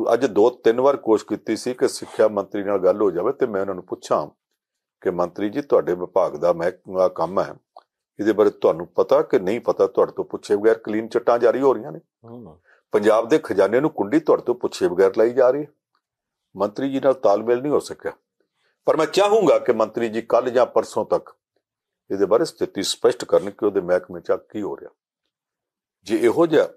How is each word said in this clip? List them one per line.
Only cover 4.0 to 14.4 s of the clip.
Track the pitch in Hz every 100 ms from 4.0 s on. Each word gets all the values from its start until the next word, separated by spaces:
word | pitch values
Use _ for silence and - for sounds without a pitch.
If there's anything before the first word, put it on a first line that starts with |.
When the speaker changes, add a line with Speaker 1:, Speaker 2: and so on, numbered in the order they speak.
| - 110 73 _ _ _ _ _ _ _
Speaker 1:
ਕਿ | 92
"ਮੰਤਰੀ | 87 87 87 104
ਜੀ, | 120
ਤੁਹਾਡੇ | 147 107 -
ਵਿਭਾਗ | 90 90 95 85 78
ਦਾ | 87
ਮੈਂ, | 85 85 92 - 92
ਆਹ | 92
ਕੰਮ | - 82 95
ਹੈ, | - - _ - _ _ _ -
ਇਹਦੇ | 104
ਬਾਰੇ | 101 104
ਤੁਹਾਨੂੰ | - 110 80 87
ਪਤਾ | - 95 139
ਕਿ | 156 131
ਨਹੀਂ | 92 117
ਪਤਾ? | - - 98
ਤੁਹਾਡੇ | - 87
ਤੋਂ | -
ਪੁੱਛੇ | 90 - - 104
ਬਗੈਰ | 107 113
ਕਲੀਨ | - 107 113
ਚਿੱਟਾਂ | 120 - 120
ਜਾਰੀ | 120 113
ਹੋ | 135
ਰਹੀਆਂ | 113 135
ਨੇ। | 160 _ _
Speaker 2:
ਹੂੰ। | 117 123 98 78 _ _ _
Speaker 1:
ਪੰਜਾਬ | 110 104 107 117
ਦੇ | 151
ਖਜ਼ਾਨੇ | - 98 98 117
ਨੂੰ | 151
ਕੁੰਡੀ | - 101 147
ਤੁਹਾਡੇ | 160 117